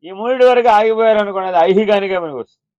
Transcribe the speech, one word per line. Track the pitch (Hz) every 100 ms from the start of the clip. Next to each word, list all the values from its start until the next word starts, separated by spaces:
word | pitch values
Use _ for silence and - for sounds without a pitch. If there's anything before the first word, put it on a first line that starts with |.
| 160
ఈ | 190
మూడిటి | 226 262 247
వరకు | 247 240 214
ఆగిపోయారనుకోండి, | 220 220 226 214 202 190 185
అది | 180 170
ఐహికానికే | 190 214 202 196 190
పనికి | 165 135
వస్తుంది | 113 _ _